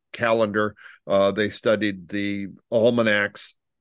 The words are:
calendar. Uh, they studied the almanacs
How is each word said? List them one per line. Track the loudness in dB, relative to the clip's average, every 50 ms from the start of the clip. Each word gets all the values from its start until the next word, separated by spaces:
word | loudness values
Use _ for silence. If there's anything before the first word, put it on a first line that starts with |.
| _ _
calendar. | -8 -4 0 0 2 2 0 0 0 0 -2 -2 -4 -8 -16 -20 -20 -18 _
Uh, | 0 2 2 2 2
they | 2 0 -2 -4
studied | -4 -2 0 0 0 2 0 -2 -4 -6 -10 -8
the | -6 -6 -4 -4 -6 -6 -8 -10 -12 -18 _ _
almanacs | 0 2 4 4 4 4 2 2 2 2 0 0 -4 -8 -10 -12 -12 _ _ _ _ _